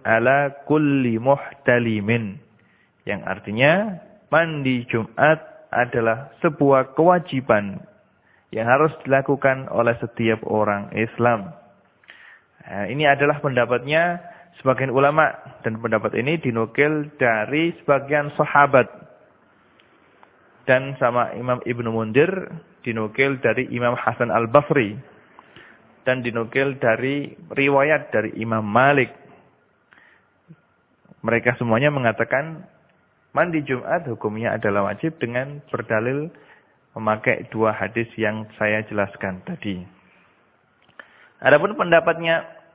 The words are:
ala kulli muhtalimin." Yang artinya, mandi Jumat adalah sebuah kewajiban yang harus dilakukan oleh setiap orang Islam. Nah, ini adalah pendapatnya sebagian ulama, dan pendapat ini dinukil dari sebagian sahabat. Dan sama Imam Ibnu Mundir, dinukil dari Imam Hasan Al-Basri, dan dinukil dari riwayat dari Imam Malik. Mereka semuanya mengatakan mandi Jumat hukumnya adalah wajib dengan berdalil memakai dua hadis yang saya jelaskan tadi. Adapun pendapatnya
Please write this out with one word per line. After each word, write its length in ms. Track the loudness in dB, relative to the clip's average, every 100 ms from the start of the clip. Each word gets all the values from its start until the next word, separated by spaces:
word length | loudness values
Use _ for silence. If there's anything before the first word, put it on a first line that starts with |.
| 0
ala 560 | 2 4 2 0 -4
kulli 560 | -2 0 2 2 0 0
muhtalimin." 1200 | 0 0 -2 -4 2 2 2 -2 0 -2 -2 -12 _ _ _ _ _ _
Yang 180 | -10 -8 -8
artinya, 460 | -8 -6 2 2 2 -2 -8 -16 _ -2
mandi 560 | 0 0 -2 -2 -2 -2
Jumat 560 | -4 -4 2 2 2 -2 -20 -6 -2
adalah 560 | 0 0 0 -2 -6 -2
sebuah 560 | -2 2 4 4 2 2
kewajiban 880 | 4 4 2 -4 2 2 0 -10 -16 _ _ _ _ _ _
yang 160 | -4 2
harus 240 | 4 4 0 0
dilakukan 640 | 0 2 0 2 0 -2
oleh 240 | 0 0 0
setiap 400 | -4 -2 -2 0
orang 480 | -2 0 0 -2 -4
Islam. 640 | -4 -4 0 0 0 -4 -18 _ _ _ _ _ -20 -20 -20 _ _ -12
Nah, 160 | -8 -6
ini 160 | 0 2
adalah 320 | 4 2 0
pendapatnya 800 | 0 0 2 0 0 0 0 -4 -10 -20 -20 -4
sebagian 320 | 0 0 0
ulama, 400 | 2 2 4 0 -2 -16 -10
dan 160 | -8 -6
pendapat 320 | -2 -2 0 -2
ini 160 | -2 -2
dinukil 800 | -2 -2 -2 0 0 0 -6 -2
dari 560 | 0 0 -2 -2 -2 -2
sebagian 480 | 0 0 0 -2 -2 -2
sahabat. 560 | 2 4 6 4 2 -4 -20 _ _ _ _ _ _ _ _ _ _ _ _ _ _ _ 0
Dan 320 | 0 0 -2
sama 320 | 0 0 -2
Imam 320 | -4 -4 -4
Ibnu 320 | -4 -6 -4 -4
Mundir, 560 | 0 2 2 0 -8 -14 -20 _
dinukil 560 | -8 -6 -4 -2 -2 0
dari 320 | 0 0 -4
Imam 240 | -2 -2 -2
Hasan 340 | -4 -2 0
Al-Basri, 720 | 0 4 4 4 2 0 -4 -16 -20 _ _ _ -20 -20 -20 _ _
dan 160 | -2 -2
dinukil 560 | -2 -4 -2 0 -2 0
dari 560 | 0 2 0 -4 -8 -14 -8 0
riwayat 560 | 2 4 4 2 0
dari 240 | -2 -2 -4
Imam 320 | -4 -2 0
Malik. 480 | 4 6 4 0 -4 -20 -20 _ _ _ _ _ _ _ _ _ _ _ -20 _ _ _ _ _ _
Mereka 320 | 0 0 2 0
semuanya 320 | 0 2 2
mengatakan 800 | 2 0 0 -2 -4 -4 -12 -18 _ _ _ _ _ _
mandi 320 | -2 -2 -2
Jumat 400 | -2 -4 -2 -4 -4
hukumnya 480 | -6 -6 -4 -4 -2
adalah 320 | -2 0 -2
wajib 240 | -4 -6 -6
dengan 400 | -6 -6 -8 -12 -10
berdalil 560 | -8 -2 -2 -2 -4 -6 -12 _ _ _ _ _
memakai 560 | -6 -4 -2 0 -2 -4 -2
dua 160 | 0
hadis 400 | 0 -4 -6 -6 -4
yang 240 | -4 -4 -10 -4
saya 240 | -2 -2 -4
jelaskan 480 | -4 -4 -4 -8 -8 -12
tadi. 320 | -10 -8 -8 -12 _ _ _ _ _ _ _ _ _ _ -20 -20 _ _ -2
Adapun 400 | 4 4 4 -2
pendapatnya 640 | 2 4 4 0 0 -2 -4 -18 _